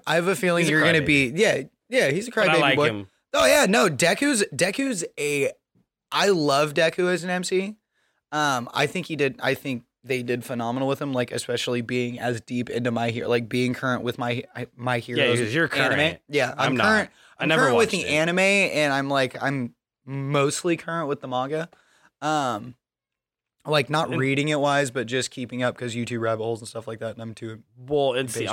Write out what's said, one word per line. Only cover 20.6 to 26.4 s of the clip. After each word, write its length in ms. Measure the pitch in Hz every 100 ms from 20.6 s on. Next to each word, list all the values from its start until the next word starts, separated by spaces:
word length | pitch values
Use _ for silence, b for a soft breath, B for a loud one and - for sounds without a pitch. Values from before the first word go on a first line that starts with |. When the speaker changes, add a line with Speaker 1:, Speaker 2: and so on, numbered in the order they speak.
| 175 165
Speaker 1:
current 320 | - 165 151
with 120 | 139
the 60 | 131
manga. 420 | 127 135 156 170 b b b b -
Um, 540 | 147 156 131 107 117 - _ _ _ _ _ _ _ _ -
like, 220 | 151 139
not 220 | 143 135
Speaker 2:
And 80 | 139
Speaker 1:
reading 280 | 131 139 151
it 120 | 151
wise, 300 | 143 139 139
but 160 | 127 113
just 240 | 127 120
keeping 320 | - 123 127
up 140 | 123 -
'cause 160 | 123
YouTube 260 | 117 113 120
rabbit 220 | 113 110